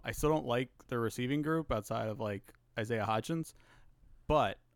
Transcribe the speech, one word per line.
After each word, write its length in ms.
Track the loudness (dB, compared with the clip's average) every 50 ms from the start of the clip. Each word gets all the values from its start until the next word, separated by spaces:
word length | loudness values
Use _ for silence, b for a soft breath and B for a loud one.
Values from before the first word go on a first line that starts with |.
| -4
I 80 | -6
still 200 | -4 0 2 2
don't 160 | 2 2 2
like 240 | 0 0 0 0 -2 _ -14 -8 -4
the 100 | -2 0
receiving 420 | 0 0 0 -2 -2 0 0 0
group 300 | 2 2 0 0 0 0
outside 380 | -2 -2 -2 -2 -4 -2 -2 -4
of, 100 | -4 -4
like, 240 | -4 -4 -4 -4 -8 -12 -20 _ _ _ _
Isaiah 300 | -6 -2 -2 0 0 0 2
Hodgins. 460 | 0 0 0 0 -2 -2 -4 -6 -10 b b b b b b b b _ -20 -20 -20 -10 -2 2
But, 300 | 4 4 4 2 0 -6 _ _ _